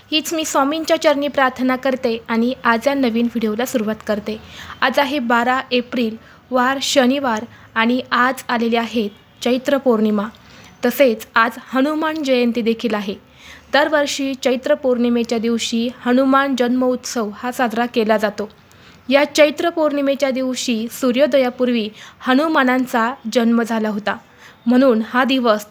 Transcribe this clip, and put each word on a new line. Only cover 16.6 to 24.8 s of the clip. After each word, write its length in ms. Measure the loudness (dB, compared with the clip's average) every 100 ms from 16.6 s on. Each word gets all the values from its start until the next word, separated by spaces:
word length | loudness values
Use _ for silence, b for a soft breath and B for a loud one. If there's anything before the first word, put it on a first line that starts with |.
| 0 0 0 -2 -4 -6 -6
हा 180 | -6 -8
साजरा 340 | -4 -2 -2 -2
केला 300 | 0 2 2
जातो. 320 | 0 -4 -12 -12 B B B B 0
या 140 | 2 2
चैत्र 420 | 4 4 4 -2
पौर्णिमेच्या 600 | 0 0 0 -2 0 0
दिवशी 440 | -2 -4 -4 -4 -4 -4
सूर्योदयापूर्वी 960 | -2 0 2 4 4 2 0 -2 0 -4 B B B
हनुमानांचा 920 | 0 2 2 2 2 0 0 -2 -2 -4 -4
जन्म 280 | 0 2 2
झाला 280 | 0 -2 -4
होता, 260 | -4 -6 -8 -12 B B B 2
म्हणून 360 | 4